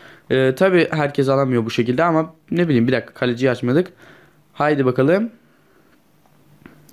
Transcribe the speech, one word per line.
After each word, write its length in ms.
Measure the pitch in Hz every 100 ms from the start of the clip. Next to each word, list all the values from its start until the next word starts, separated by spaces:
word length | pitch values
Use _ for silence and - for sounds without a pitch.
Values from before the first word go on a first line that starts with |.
| - - -
Ee, 240 | 131 131
tabii 340 | 131 190 180 156
herkes 380 | 156 143 139 135
alamıyor 360 | 135 135 123
bu 60 | 113
şekilde 340 | - 120 123
ama 300 | 170 160 160 - -
ne 180 | 165 170
bileyim, 200 | 127 120
bir 40 |
dakika, 220 | 123 -
kaleciyi 360 | - 127 120 131
açmadık. 420 | 120 123 143 180 - - - - _ _
Haydi 340 | - 147 147 127
bakalım. 440 | 123 135 190 226 - _ _ _ _ _ _ _ _ _ _ _ _ - - _